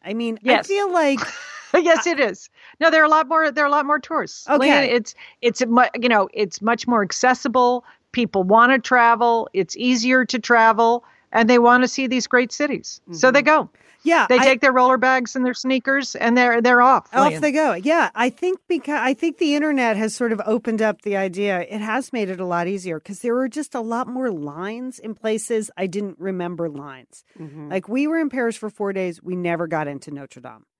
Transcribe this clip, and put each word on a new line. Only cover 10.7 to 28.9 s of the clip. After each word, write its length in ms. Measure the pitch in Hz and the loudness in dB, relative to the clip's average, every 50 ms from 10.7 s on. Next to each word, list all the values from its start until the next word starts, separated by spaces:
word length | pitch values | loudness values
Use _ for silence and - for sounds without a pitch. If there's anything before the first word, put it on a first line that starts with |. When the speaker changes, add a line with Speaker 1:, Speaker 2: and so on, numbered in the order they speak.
| 226 202 233 226 233 240 _ _ _ _ _ _ - | 4 4 4 2 2 0 _ _ _ _ _ _ 0
Speaker 2:
and 180 | 220 233 214 | 0 4 4
they 80 | 247 247 | 4 6
wanna 300 | 240 240 240 247 254 247 | 6 6 6 6 4 0
see 180 | - - 269 | -2 -4 -4
these 200 | 254 247 254 - - | -2 -2 -2 -2 0
great 220 | - 247 254 240 - | 0 0 0 0 -4
cities. 480 | - 294 294 262 175 - - - - _ - | -6 -4 -4 -4 -8 -10 -14 -18 -18 _ -16
So 200 | 170 160 156 262 | -6 2 2 4
they 100 | 247 277 285 | 4 4 2
Speaker 3:
Mm-hmm. 220 | 294 311 311 220 | 4 2 2 0
Speaker 2:
go. 60 | - _ _ _ _ _ _ _ | -2 _ _ _ _ _ _ _
Speaker 1:
Yeah, 220 | 302 330 320 233 - | 0 2 2 2 2
Speaker 2:
They 80 | 254 - | 2 4
Speaker 1:
I 60 | 254 | 4
Speaker 2:
take 160 | 269 262 240 | 4 2 4
their 120 | - 277 254 | 2 2 2
roller 240 | 254 254 254 262 247 | 4 4 4 2 2
bags 360 | 247 262 262 262 247 220 - | 2 2 0 0 -2 -4 -4
and 100 | 262 254 | -4 -4
their 80 | 254 247 | -4 -4
sneakers, 600 | - - 262 262 262 - - 269 277 269 - - | -4 -4 -2 -2 -2 0 -2 -2 -2 -2 -6 -8
and 240 | - - 233 233 247 | -4 0 2 2 4
they're, 240 | 247 247 233 233 226 | 2 2 2 2 2
they're 180 | 247 247 240 | 4 4 6
off, 280 | 247 254 262 202 - _ - | 6 6 4 2 0 _ 0
Speaker 1:
Off 200 | 247 269 294 294 | 2 2 2 2
Speaker 2:
Leanne. 80 | 311 | 0
Speaker 1:
they 100 | - 302 254 | -2 0 0
go. 200 | 302 311 285 202 | 2 0 0 0
Yeah, 360 | 170 190 277 320 339 277 185 - | -2 0 0 2 2 2 0 0
I 160 | 214 233 262 | -2 -2 -2
think 300 | 247 _ - 359 381 370 _ _ | -2 _ -4 -4 -4 -4 _ _
becau-, 300 | 359 311 - - 294 277 | -4 -4 -4 -4 -4 -2
I 120 | 220 262 277 | 0 -2 -2
think 260 | _ - 339 294 _ | _ -2 -6 -2 _
the 180 | 359 302 285 | -2 0 0
internet 400 | 294 294 311 294 269 247 233 220 | 0 0 0 0 0 0 0 0
has 180 | 196 220 220 214 | 0 -2 -4 -4
sort 160 | - 254 233 226 | -4 -4 -2 -2
of 80 | 196 190 | -4 -2
opened 340 | 190 220 240 - 240 220 214 | -2 -2 -2 -2 -4 -2 0
up 220 | 220 214 208 _ _ | 0 -2 -2 _ _
the 140 | 208 202 | -4 -4
idea. 460 | 196 196 190 175 185 208 202 190 180 175 | -2 -4 -4 -4 -4 -4 -2 -2 -4 -6
It 180 | - 202 214 | -8 -10 -10
has 320 | 208 220 220 254 262 - - | -6 -4 -4 -6 -6 -6 -6
made 160 | 240 208 185 | -6 -4 -4
it 80 | 190 175 | -6 -8
a 60 | 185 | -6
lot 220 | 180 175 175 175 175 | -4 -2 -2 -2 -4
easier 320 | 202 196 180 185 165 156 | -6 -6 -8 -8 -10 -10
'cause 180 | _ - 202 - | _ -14 -16 -8
there 160 | - 240 233 | -6 -4 -2
were 140 | 247 262 262 | -2 -4 -4
just 260 | - 302 294 - _ | -6 -8 -10 -8 _
a 60 | 262 | -10
lot 260 | 226 226 233 233 254 | -8 -6 -6 -6 -6
more 240 | 247 247 254 262 247 | -6 -6 -6 -6 -4
lines 720 | 196 160 147 147 143 160 180 202 220 233 254 254 254 - | -6 -6 -8 -10 -10 -10 -10 -10 -10 -10 -12 -12 -14 -14
in 140 | - 220 220 | -14 -14 -14
places 560 | _ - 220 220 220 214 - 240 220 214 214 _ | _ -4 -4 -4 -4 -4 -4 -4 -4 -4 -6 _
I 120 | - 190 190 | -8 -8 -6
didn't 280 | 160 202 208 196 180 _ | -4 -6 -8 -8 -10 _
remember 480 | 170 190 190 180 175 175 180 160 170 165 | -8 -8 -6 -6 -6 -6 -6 -6 -6 -8
lines. 540 | 147 143 143 143 135 127 123 _ _ - _ _ _ - | -8 -10 -14 -14 -16 -20 -20 _ _ -20 _ _ _ -20
Speaker 3:
Mm-hmm. 300 | 165 151 139 156 151 147 | -18 -18 -16 -16 -14 -6
Speaker 1:
Like, 200 | 165 190 - - | -6 -6 -6 -4
we 180 | 214 262 285 | -4 -2 -2
were 140 | 302 320 330 | 0 0 -2
in 80 | 320 285 | -2 -2
Paris 260 | - 262 247 233 220 | -2 -2 -4 -4 -4
for 140 | - - 214 | -6 -10 -12
four 220 | - _ 208 202 | -8 _ -6 -4